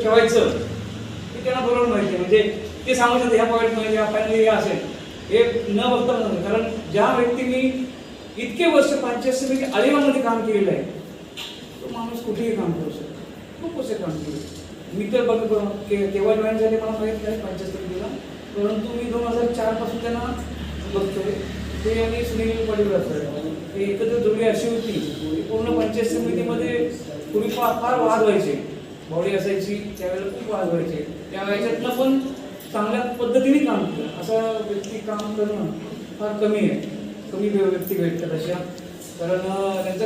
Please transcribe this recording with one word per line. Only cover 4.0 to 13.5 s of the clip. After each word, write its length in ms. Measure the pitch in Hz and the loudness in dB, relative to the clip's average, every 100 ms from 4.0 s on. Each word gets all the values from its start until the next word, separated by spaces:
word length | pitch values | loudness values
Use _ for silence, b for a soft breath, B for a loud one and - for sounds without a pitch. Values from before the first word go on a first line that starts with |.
| 214 | 2
पॉईंटमध्ये 320 | 214 214 220 | 2 2 6
हे 100 | 220 | 6
असेल, 300 | 208 202 - - - - - - | 6 2 0 -4 -10 -12 -12 2
हे 360 | 220 240 226 208 | 4 6 4 2
न 80 | 208 | 2
बघता 400 | 247 247 247 226 | 4 4 4 2
नव्हतं. 220 | 208 175 | 0 0
कारण 500 | 196 220 220 - 160 | 0 0 0 -4 -2
ज्या 240 | 196 247 240 | 4 4 6
व्यक्तींनी 680 | 240 247 247 254 262 262 247 - - - - 202 | 4 2 2 2 2 0 -6 -8 -14 -16 -12 -8
इतके 280 | 247 - 330 | -6 2 6
वर्ष 220 | 294 - | 6 6
पंचायत 460 | 269 247 240 262 | 4 0 0 0
समिती 300 | 247 247 269 | 0 0 0
अलिबागमध्ये 580 | 269 202 285 285 277 254 | 0 2 4 6 4 4
काम 240 | 233 226 214 | 2 2 2
केलेलं 260 | 202 185 | 2 2
आहे, 120 | - - - - - - - - - - - | 0 -4 -10 -12 -14 -14 -12 -12 -14 -16 -12
तो 160 | - 233 | -10 -8
माणूस 260 | 233 233 | -6 -6
कुठेही 320 | - 208 226 190 | -4 -2 0 0
काम 160 | 170 | 0
करू 180 | 156 151 | -2 -4
शकतो, 320 | - - - - - - | -8 -12 -12 -14 -16 -16